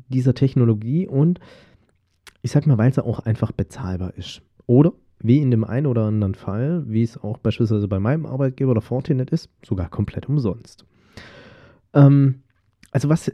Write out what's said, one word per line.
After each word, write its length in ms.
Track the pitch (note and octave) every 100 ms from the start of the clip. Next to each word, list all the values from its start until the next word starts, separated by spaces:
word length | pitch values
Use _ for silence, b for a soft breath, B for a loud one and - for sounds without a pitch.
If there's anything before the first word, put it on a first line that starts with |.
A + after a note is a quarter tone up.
| -
dieser 260 | B2+ B2+ A#2+
Technologie 720 | C3+ C3+ A#2 G#2+ A2+ D#3 F#3+
und 320 | C3+ D#3+ F3+ B B B B B _ _ _ - _
ich 60 | -
sag 160 | D3 D3+
mal, 140 | A#2+
weil 120 | A#2+
sie 140 | C3 A#2+
auch 140 | -
einfach 320 | A2+ G#2+ G#2+
bezahlbar 640 | - G2 - F#2 F2+ F2+ -
ist. 240 | - - _ _ -
Oder 280 | A#2+ E3 - _ -
wie 180 | A2 C#3
in 140 | C3+
dem 120 | A2+
einen 220 | A2 A#2+ D3+
oder 200 | A#2 G#2+
anderen 280 | G#2+ G2+
Fall, 500 | F#2+ - G2+ C3+ F3 B2
wie 160 | A2
es 120 | A#2 -
auch 220 | G#2 A2
beispielsweise 500 | A2+ - A2+ G#2+ G2+
bei 120 | G2
meinem 260 | G#2 D#3+ D3+
Arbeitgeber 480 | C3 C3+ C3 C3+
der 80 | A#2
Fortinet 480 | - B2+ - C3 C3
ist, 220 | E3 - _
sogar 260 | - F#2+ E2+
komplett 380 | - G2+ - -
umsonst. 600 | D3 A2+ G2+ - - _ B B B B B B B B B _
Ähm, 480 | C#3+ C#3 C#3 C#3 C3 _ _ _ _ _
also 200 | - C#3+
was 220 | D#3+ -